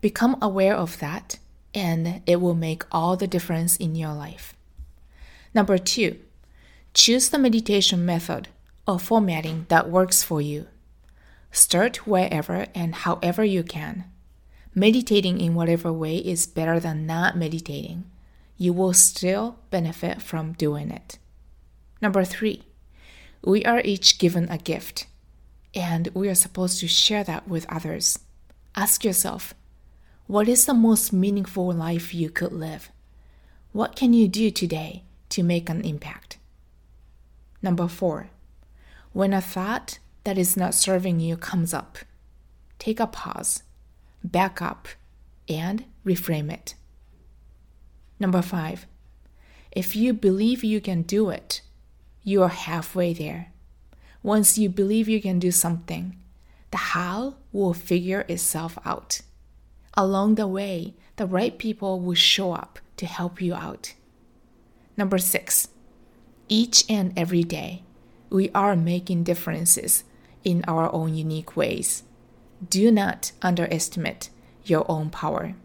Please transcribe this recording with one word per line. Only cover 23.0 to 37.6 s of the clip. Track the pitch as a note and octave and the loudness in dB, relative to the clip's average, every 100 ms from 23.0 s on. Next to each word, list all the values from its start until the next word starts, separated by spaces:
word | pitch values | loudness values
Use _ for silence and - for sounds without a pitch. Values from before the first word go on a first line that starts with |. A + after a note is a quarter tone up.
| - - - - | -20 -20 -20 -8
we | - G3+ - | 2 2 4
are | A#3 | 2
each | - G3 - - | 2 2 2 4
given | F3+ F3 E3+ | 4 2 -2
a | E3 | -4
gift, | - D#3+ - - - - _ - - - - | -6 -6 -6 -12 -14 -20 _ -20 -20 -20 -12
and | G3 F3 E3 E3+ | -6 -2 -2 -2
we | F#3 G3+ | -2 0
are | F3+ | 2
supposed | - - F#3 F#3 | 0 0 -2 -2
to | E3+ | 0
share | - - G#3 | 2 2 2
that | G3 D#3+ - | -2 -6 -6
with | E3+ E3 | -6 -6
others. | D#3+ D#3+ E3 - - - - - - - - | -8 -6 -2 0 -2 -6 -20 -20 -20 -14 -4
Ask | G3+ - | 0 2
yourself, | A3 F3+ - - - - - - - - - - - | 2 0 -2 -6 -12 -16 -20 -20 -20 -20 -20 -20 -2
what | G3+ G#3+ | 2 4
is | B3 - | 4 4
the | B3+ | 6
most | A3+ G#3+ - | 6 6 2
meaningful | F#3 G3 G3+ F#3+ G3 F3+ | 2 2 0 -2 -2 -2
life | E3+ E3 E3+ E3+ | -2 -2 -4 -4
you | E3+ D#3+ | -4 -4
could | - E3+ | -2 -4
live? | E3 D#3+ D#3 - - _ - - - - - - | -6 -10 -10 -16 -20 _ -20 -20 -20 -20 -20 -12
What | G#3 A3 - | -4 -4 2
can | B3+ | 6
you | A#3 G#3+ | 6 6
do | G#3 A3 | 4 0
today | - E3+ D#3+ D#3+ F3+ - - _ | 0 -4 -4 -6 -12 -18 -20 _
to | - | -2
make | F3 F3 E3+ | 2 0 -2
an | E3 | -4
impact? | - D3 D3 - - - - - - - _ - - - - - - - | -4 -6 -10 -14 -18 -20 -20 -20 -20 -20 _ -20 -20 -20 -20 -20 -20 -6